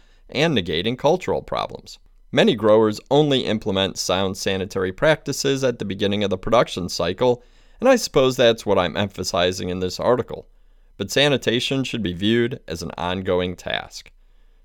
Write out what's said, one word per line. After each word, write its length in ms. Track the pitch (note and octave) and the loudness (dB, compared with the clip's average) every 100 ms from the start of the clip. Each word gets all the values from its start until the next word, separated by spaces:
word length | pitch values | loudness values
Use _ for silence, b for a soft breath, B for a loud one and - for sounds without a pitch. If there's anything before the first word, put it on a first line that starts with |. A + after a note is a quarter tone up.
| _ _ - | _ _ -8
and 260 | A#2+ E3 B2+ | -2 0 0
negating 400 | F2 D#2+ G2 B2 | 0 -2 -2 -2
cultural 460 | C#3 F3 - D#2 | 0 0 0 -4
problems. 560 | - A#1+ G1+ - - - _ _ _ | -4 -6 -6 -10 -18 -20 _ _ _
Many 220 | B2+ G#3 | 2 2
growers 440 | A#2+ A2 A2 A2 G#2+ - | 4 6 6 4 0 0
only 340 | C#3 D3+ C3 | 2 4 2
implement 540 | D#2+ A2 G#2+ F#2+ F#2+ - | 0 -2 -2 0 -2 -2
sound 400 | - F#2 F#2+ F#2+ | -2 0 -2 -4
sanitary 520 | G#2 F#2+ F#2+ - F#2 | -4 -4 -4 -4 -4
practices 720 | F#2 D#3 D3+ - C3+ C#3 C3+ | 0 0 0 -2 -4 -2 0
at 160 | C3 A#2+ | 0 -2
the 60 | |
beginning 400 | G2+ G2 G2+ G2+ | -6 -2 0 0
of 60 | G2+ | -2
the 80 | F#2+ | -2
production 500 | - A2 C#3 - F2+ | 2 2 2 -2 -6
cycle, 540 | - - F#2+ B2+ A#2+ b b b b | -4 -2 0 2 0 b b b b
and 120 | B3 | 2
I 60 | B3+ | 2
suppose 420 | - D3 C3 C3 | 2 2 2 4
that's 260 | A#2+ A2+ | 4 4
what 140 | - G2 | 2 2
I'm 180 | F2+ D#2+ | 2 0
emphasizing 720 | G2+ - F#2 F2+ F2+ F#2 F#2 | -4 -4 -4 0 0 0 -6
in 120 | F2+ | -4
this 200 | F#2 - | -4 -2
article. 480 | E2 B2 - - - _ _ _ _ - | 0 0 -2 -10 -14 _ _ _ _ -10
But 140 | G2+ | -4
sanitation 760 | C3+ C#3+ C#3+ - A#2 - C3+ | 2 2 2 0 -2 0 -2
should 180 | B2+ B2 | -4 -4
be 120 | F#2 | -4
viewed 440 | F2 G2+ A#2 A#2 - - | -2 0 2 0 -4 -10
as 160 | E2+ | -10
an 100 | E2+ - | -8 -6
ongoing 580 | F2 F#2 F#2+ F2+ F2+ | -4 -4 -2 0 -2
task. 560 | F2 - G#1+ - - - _ _ _ _ _ | -6 -6 -6 -8 -18 -20 _ _ _ _ _